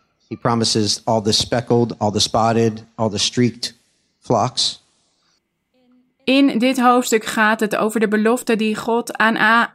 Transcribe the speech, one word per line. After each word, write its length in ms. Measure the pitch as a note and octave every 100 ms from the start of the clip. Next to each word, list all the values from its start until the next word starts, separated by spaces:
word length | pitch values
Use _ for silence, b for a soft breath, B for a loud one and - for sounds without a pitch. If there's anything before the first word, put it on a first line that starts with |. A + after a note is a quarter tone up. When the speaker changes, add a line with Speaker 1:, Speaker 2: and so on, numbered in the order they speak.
| _ _ _
Speaker 1:
He 80 | G#2+
promises 640 | B2+ A#2 A2+ A2+ G#2 -
all 180 | - A2+
the 100 | G#2
speckled, 680 | G#2+ - B2 A#2+ A#2+ A#2 -
all 140 | G#2+
the 80 | G#2
spotted, 640 | - A#2 A2+ A2+ A2+ A2 -
all 160 | - A2
the 80 | G2+
streaked 560 | - - B2 - - - _ _ _ _
flocks. 640 | - A#2 A#2+ - - - _ _ _ _ _ _ _ _ _ _ _ _ _ _
Speaker 2:
In 340 | - C4+ C#4 A3+
dit 220 | B3+ B3+
hoofdstuk 440 | B3 B3 B3 A3+
gaat 360 | A3+ - G#3+ A3
het 160 | G#3+ G#3+
over 240 | G#3+ A3
de 80 | G#3+
belofte 480 | G#3+ G#3+ B3 - A3+
die 200 | A3 G#3+
God 400 | - A#3 A#3 -
aan 200 | A3 A3+
A-, 380 | G#3+ A#3 A3